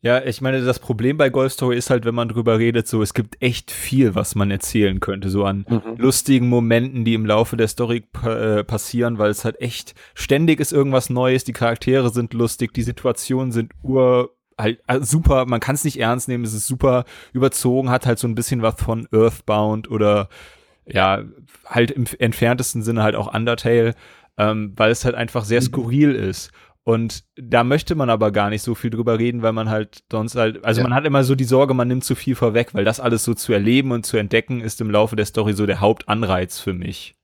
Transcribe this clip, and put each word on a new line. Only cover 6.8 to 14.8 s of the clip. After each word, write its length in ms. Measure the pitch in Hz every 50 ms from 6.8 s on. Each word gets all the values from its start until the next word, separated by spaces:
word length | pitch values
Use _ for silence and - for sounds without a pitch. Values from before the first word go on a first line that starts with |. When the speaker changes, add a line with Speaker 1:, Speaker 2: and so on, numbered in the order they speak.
| 120 131 131 123 113
Speaker 1:
die 80 | 113 113
im 140 | 110 110
Laufe 320 | 107 104 107 117 113 - 117
der 100 | 113 107
Story 320 | - - 123 113 120 120
pa-, 600 | - _ _ - - 117 113 117 110 110 107 104
äh, 40 | 104
passieren, 540 | - 110 104 - - - 120 120 117 120 104
weil 120 | 107 104
es 140 | 104 - -
halt 160 | 117 110 -
echt, 340 | - 120 117 - - - - _ - - _
ständig 440 | - - - 139 139 165 165 156 151
ist 140 | 151 - -
irgendwas 380 | 147 139 139 135 131 120 -
Neues, 340 | 127 123 127 127 131 131 -
die 80 | - 117
Charaktere 560 | - 127 117 117 - - - 127 135 127 120
sind 240 | 110 123 120 113 -
lustig, 400 | 117 117 113 - - 123 117 _
die 100 | - 117
Situationen 720 | 113 120 - - 131 117 - - - 131 127 131 131 117
sind 200 | 117 113 113 - - -
ur-, 480 | 131 131 135 127 127 127 123 123 - _ _ _ _ _
halt, 240 | - 107 107 117 -